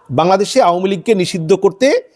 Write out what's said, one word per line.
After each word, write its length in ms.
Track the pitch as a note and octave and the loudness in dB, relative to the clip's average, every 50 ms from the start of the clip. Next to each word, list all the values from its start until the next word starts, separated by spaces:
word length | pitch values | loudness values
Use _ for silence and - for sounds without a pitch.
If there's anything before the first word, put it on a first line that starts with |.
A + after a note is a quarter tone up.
| _ - | _ -4
বাংলাদেশে 520 | B2 C#3 D#3+ F3+ F#3+ G3 G#3 - - - | -2 0 2 2 2 0 0 0 0 2
আওয়ামী 260 | G#3+ F3 F3 F3+ F#3+ G3 | 2 2 0 0 -2 -4
লীগকে 260 | G3 E3+ - A#3+ A3 | -4 -4 -2 0 0
নিষিদ্ধ 400 | F#3 F3 - - E3+ D#3+ D#3 G3 | 0 0 -2 -4 -6 -2 -2 0
করতে 480 | F#3+ G3+ F#3+ - - C4 C#4 A4 B4+ - _ _ | 0 0 -4 -2 0 0 0 0 -2 -4 _ _